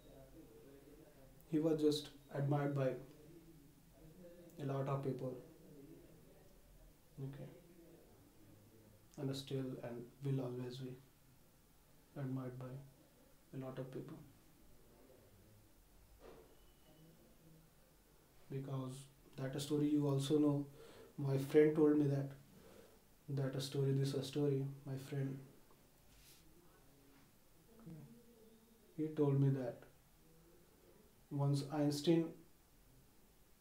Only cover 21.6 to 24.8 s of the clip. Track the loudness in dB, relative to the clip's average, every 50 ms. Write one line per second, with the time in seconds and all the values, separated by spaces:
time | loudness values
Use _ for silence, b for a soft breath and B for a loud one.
21.6 | 8 8 8 6 6 8 8 6 4 4 2 0 0 -4 -8 -14 -20 -20 B B
22.6 | B B B B B B B B B -20 -20 -18 -8 -4 -2 0 0 0 -2 -4
23.6 | -4 -2 0 2 2 4 4 2 2 2 0 -2 -4 -2 0 2 2 4 2 2
24.6 | 0 -2 -6 -10